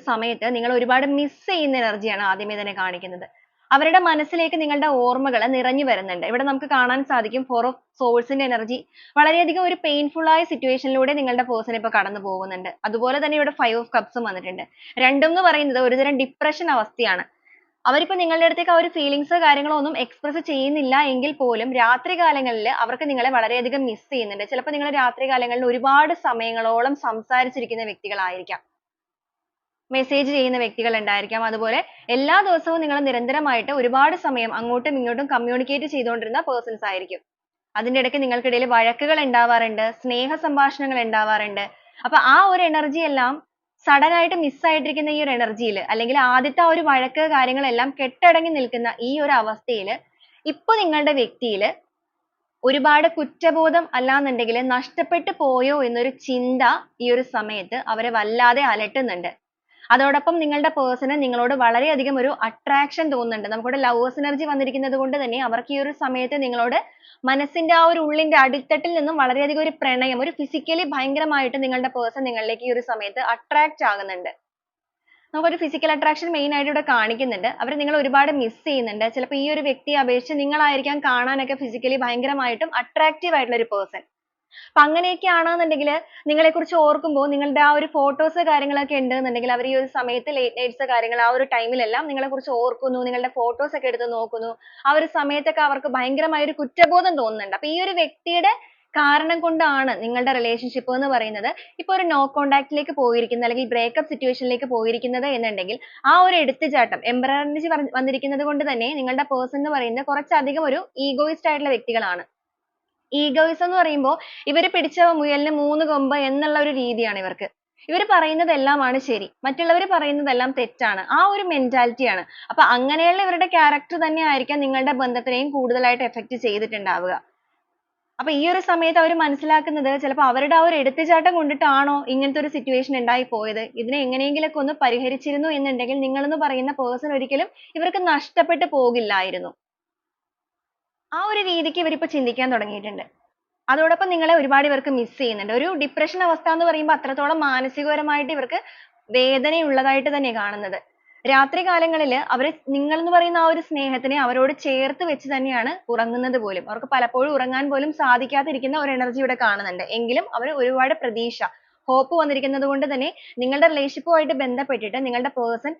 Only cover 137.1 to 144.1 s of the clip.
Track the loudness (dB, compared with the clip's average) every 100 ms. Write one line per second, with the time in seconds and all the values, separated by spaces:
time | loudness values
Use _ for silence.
137.1 | -4 -2 -4 -4 -10 -14 -6 -4 -2 0
138.1 | 0 0 0 0 0 0 2 2 2 0
139.1 | 0 -2 -4 -10 -14 _ _ _ _ _
140.1 | _ _ _ _ _ _ _ _ _ _
141.1 | -6 -4 -2 -2 -2 -2 -2 -2 -2 -4
142.1 | -2 -2 -2 -2 -2 -4 -8 -12 -12 -14
143.1 | _ _ _ _ _ -2 2 4 2 0